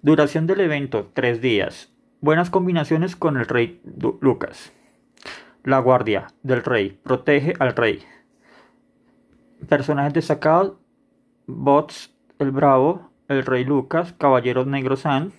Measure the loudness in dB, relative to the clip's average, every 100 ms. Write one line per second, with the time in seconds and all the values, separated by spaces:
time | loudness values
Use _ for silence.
0 | 4 4 4 0 -2 0 0 -2 -4 -6
1 | -6 -2 -2 0 0 0 0 -6 -20 _
2 | _ _ 0 2 2 0 0 -2 0 0
3 | -2 -2 -2 -2 -2 0 0 -4 -20 -6
4 | -4 0 0 0 -4 -12 -20 _ _ _
5 | _ _ -20 -20 -20 _ 0 2 4 2
6 | 2 -2 -4 _ -2 -2 0 0 0 -6
7 | -4 -4 2 2 2 -2 -2 0 0 -2
8 | -10 -20 _ _ _ _ _ _ _ _
9 | _ _ _ _ _ _ -2 -2 0 -2
10 | 0 -2 -2 -2 2 2 2 -6 _ _
11 | _ _ _ _ -16 -4 2 2 2 -12
12 | -20 _ _ _ -4 2 4 4 2 -2
13 | -10 _ _ -4 -2 -2 0 -2 0 -4
14 | -4 -2 2 2 2 -2 -2 -2 -2 -4
15 | -2 -2 -4